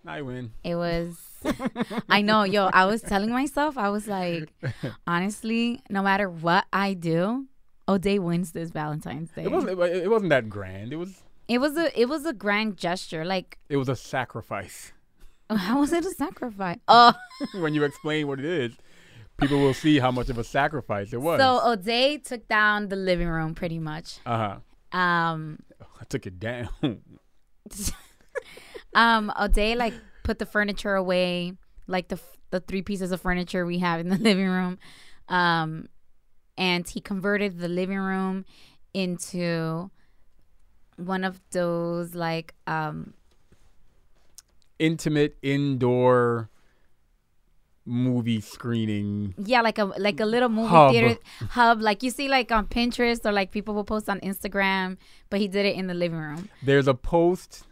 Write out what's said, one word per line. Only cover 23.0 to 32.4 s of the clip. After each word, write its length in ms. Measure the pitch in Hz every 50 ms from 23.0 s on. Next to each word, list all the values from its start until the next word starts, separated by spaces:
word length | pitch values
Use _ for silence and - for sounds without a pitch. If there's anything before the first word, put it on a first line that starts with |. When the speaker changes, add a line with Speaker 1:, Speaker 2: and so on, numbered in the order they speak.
| 190 185 180 170 170
Speaker 2:
room 260 | 170 165 160 160 160 160
pretty 240 | - 190 170 165
much. 400 | 165 160 156 151 156 - - - - -
Speaker 1:
Uh-huh. 320 | 127 117 113 110 101 98 113 - _ - _ _ - -
Speaker 2:
Um, 600 | 180 180 180 175 170 165 165 165 156 156 156 151 - - - - _ - - - -
Speaker 1:
I 40 | - -
took 160 | - 127 -
it 140 | 101 92 90
down. 300 | 98 113 123 120 117 95 - -
<laughs> 220 | - 139 101 - - - - - _ _ _ - _ _ - _ _ 208
Speaker 2:
<laughs> 220 | - 202 208 - - - - - _ _ _ - _ 539 - - - - - - - - - - -
um, 360 | 214 226 233 233 220 214 208 - -
O'Day, 360 | 202 208 - 208 208 220 233
like, 180 | 240 240 226 - - - - - - -
put 160 | - 214 -
the 80 | 220
furniture 480 | - - 208 208 202 202 - - 208 196
away, 580 | 196 185 180 185 180 180 180 175 175 175 180 185 - - - - - -
like, 220 | - 185 185 180
the 80 | _ 196
f-, 220 | 175 - - - -